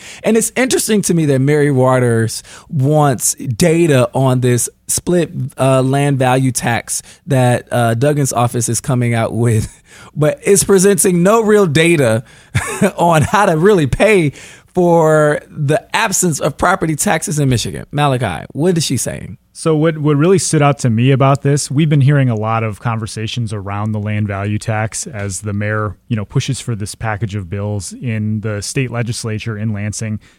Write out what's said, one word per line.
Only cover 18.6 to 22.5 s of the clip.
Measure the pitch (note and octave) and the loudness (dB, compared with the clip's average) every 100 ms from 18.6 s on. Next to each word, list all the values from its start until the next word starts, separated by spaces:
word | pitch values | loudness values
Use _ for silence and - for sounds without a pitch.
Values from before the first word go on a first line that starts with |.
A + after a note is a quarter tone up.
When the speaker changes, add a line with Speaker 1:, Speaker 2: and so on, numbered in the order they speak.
| F3 E3+ | 0 0
Speaker 1:
is | |
she | - B2 | -2 -4
saying? | - C#2 - - _ | -4 -8 -12 -18 _
Speaker 2:
So | - D#3+ | -6 -2
what, | D3+ E3 D#3 | 2 0 0
what | D3 | 0
really | C#3+ E3+ F#3 | 2 4 2
stood | - D#3 | 2 2
out | C#3+ C#3 | 2 2
to | B2 | 0
me | A2 C3 | 2 2
about | C3+ C3+ C#3 | 4 2 2
this, | C#3+ C#3+ - | 0 -2 -2
we've | C#3 D#3+ | 0 2
been | D3+ | 4
hearing | C3+ C#3+ B2+ | 4 4 2
a | |
lot | G#2+ A2 | 0 -2